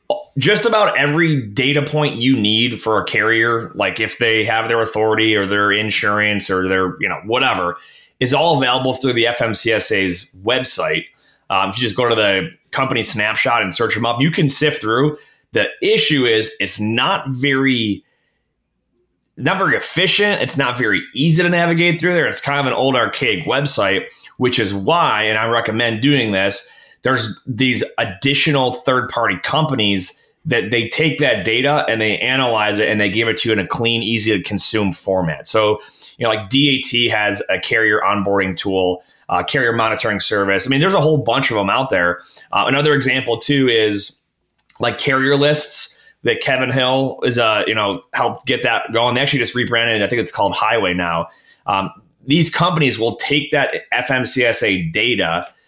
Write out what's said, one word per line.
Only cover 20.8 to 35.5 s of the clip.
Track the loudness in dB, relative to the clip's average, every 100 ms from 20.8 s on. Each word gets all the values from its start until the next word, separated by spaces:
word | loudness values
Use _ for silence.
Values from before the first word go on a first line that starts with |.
| -2 -2 -4
easy | 0 2 4
to | 4
navigate | 2 2 2 2 2
through | 0
there. | 2 0
It's | -2
kind | -2 -2
of | -2
an |
old | 0 0 2
archaic | 0 -2 -2 -2 -2
website, | -2 0 0 0 0 -4 -18 -20 -2
which | 0 0
is | -2
why, | -2 0 2 2 2
and | 0 0
I | 0
recommend | 0 0 -2 -2 0
doing | 2 2 2
this, | 0 0 0 -6 -20 -20 _
there's | -2 0 -2 -8 -10
these | -2 0 0 -4 -4
additional | -6 -2 0 2 0 2 0
third-party | 0 0 0 -2 -2 -2 -2
companies | -2 -2 0 0 0 0 -2 -8 _ _
that | -2 -2 0
they | -2 -2
take | 0 0 0
that | 0 0 0
data | 0 2 0 0
and | 0
they | 0 0
analyze | 0 0 0 0 0 0
it | 0
and | 0
they | 0
give | 0 -2
it | -2
to | 0
you |
in | 0
a | -2
clean, | -2 0 0
easy | 0 0 0 0
to |
consume | -2 -2 0 0 0
format. | -2 -2 0 0 -4
So, | -2